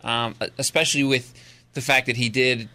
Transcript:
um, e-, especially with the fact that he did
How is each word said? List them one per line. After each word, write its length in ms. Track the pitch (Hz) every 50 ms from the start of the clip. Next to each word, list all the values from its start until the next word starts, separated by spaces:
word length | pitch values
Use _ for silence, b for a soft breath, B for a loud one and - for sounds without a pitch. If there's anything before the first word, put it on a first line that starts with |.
| -
um, 320 | 117 117 117 117 113 - -
e-, 60 | - - - -
especially 460 | 135 - - 156 160 - - 147 139
with 280 | 135 135 127 123 - - B B B B B B B -
the 80 | 143
fact 260 | 127 - 139 131 127 -
that 100 | 120 117
he 120 | 123 117
did 400 | 107 131 127 127 127 117 113 107